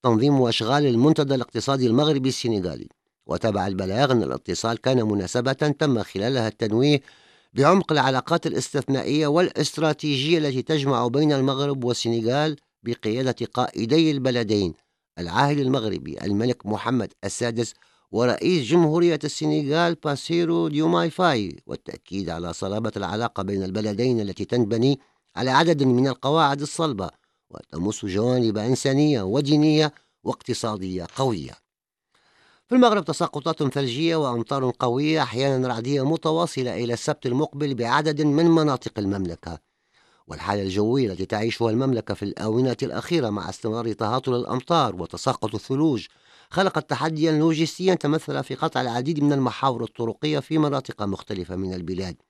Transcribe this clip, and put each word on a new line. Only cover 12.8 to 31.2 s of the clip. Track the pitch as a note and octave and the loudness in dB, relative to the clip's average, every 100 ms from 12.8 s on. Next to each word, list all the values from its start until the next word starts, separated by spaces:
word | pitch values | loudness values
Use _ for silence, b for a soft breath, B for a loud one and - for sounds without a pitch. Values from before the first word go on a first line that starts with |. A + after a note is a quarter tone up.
بقيادة | - A#2 A2 A2+ C3 A#2+ A#2 | -8 -6 -2 -2 -2 -4 -4
قائدي | - B2 - A2+ D3+ D#3+ | -2 -2 -2 2 4 4
البلدين، | C#3+ C3 A#2+ A2 G#2 F#2 D#2 _ _ _ - | 2 0 0 2 2 0 -4 _ _ _ -12
العاهل | F2 F#2+ C#3+ D3 | -4 2 2 2
المغربي | C3 C3+ A2 F2+ C#2 C2 | 0 0 -2 -6 -8 -8
الملك | F#2+ G2+ A#2+ B2 G2+ | -4 0 0 -2 -4
محمد | G#2+ A2+ B2+ G2 _ | -4 0 0 0 _
السادس | G2+ - A#2+ A2+ A#2 - b b b | -8 -4 -4 -2 -4 -6 b b b
ورئيس | G#2 B2 A2+ - E3+ | 0 2 2 2 2
جمهورية | A2+ E3+ D#3+ D#3+ F3 D3+ | 4 4 6 4 4 2
السنغال | D3 - D#3 D3+ C#3+ D#3 E3+ E3 | -4 -4 -2 0 0 0 0 0
باسيرو | D3+ C#3+ - E3 E3+ E3+ E3 | -4 -4 -2 0 0 0 0
ديوماي | D3 D#3+ E3+ E3+ | 0 2 2 0
فاي، | - F3+ B2+ G2 - _ | 2 2 2 -2 -8 _
والتأكيد | - - - _ F#2 F2 | -12 -10 -16 _ -6 -6
على | E2 F2 | -6 -8
صلابة | E2+ G2 G#2 A2 G#2 | -6 -6 -4 -4 -4
العلاقة | F#2+ G#2 A#2 - | -6 -4 -4 -4
بين | F#2+ G2 | -4 -2
البلدين | F#2+ F#2+ G#2+ G2+ B2+ A#2+ | -2 -4 -4 -2 0 0
التي | G2+ F#2 G2 | -2 -6 -4
تنبني | B2 A2 A2+ B2+ C#3 b b b - | 0 0 2 2 0 b b b -6
على | B2+ | 0
عدد | C3 E3 D#3 | 2 4 4
من | C3+ B2 C3+ | 4 4 2
القواعد | B2 C3 D#3 D3 C#3+ | 0 0 2 2 0
الصلبة | C#3+ - D#3+ A2 F2+ _ _ _ _ | -6 -4 -4 -2 -8 _ _ _ _
وتمس | - - D#2+ F#2 G#2+ G#2 | -20 -14 -6 -4 -4 -4
جوانب | F#2 A#2 B2+ A#2 G#2 | 0 2 2 2 0
إنسانية | A2 C3+ C#3 C3+ D3+ C3+ | -2 -2 0 2 2 2
ودينية | F#2+ B2 C#3+ D3+ D3+ D3+ D3+ b b b | 0 -2 2 4 4 4 2 b b b
واقتصادية | - - - A2+ A#2 G#2+ F#2 F#2 E2+ | -8 -8 -6 -4 -4 -4 -6 -6 -8
قوية. | - | -2